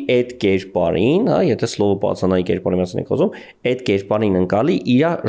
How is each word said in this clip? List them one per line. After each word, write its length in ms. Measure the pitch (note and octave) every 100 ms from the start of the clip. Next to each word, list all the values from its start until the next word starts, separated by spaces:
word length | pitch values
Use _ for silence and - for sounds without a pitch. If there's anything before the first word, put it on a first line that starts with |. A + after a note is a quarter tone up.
| -
այդ 280 | B2 B2 -
կերպարին, 880 | G2 F#2+ - F2+ E2+ E2+ A#2+ F3+
հա, 140 | D#3 D3
եթե 260 | E3+ G2+ A#2
սլովը 280 | - G2+ G2
պացանայի 460 | G2 F#2 F#2 F#2
կերպարի 340 | F2+ F2+ G2 F2+
մասին 220 | F2+ -
ենք 80 | -
խոսում, 220 | C#3 G3 - - -
այդ 180 | A#2+ B2
կերպարին 540 | - G2 G2 G#2+ G#2+ F#2
ընկալի 400 | F#2 G2 D3+ - -
իրա 260 | B2 E3 E3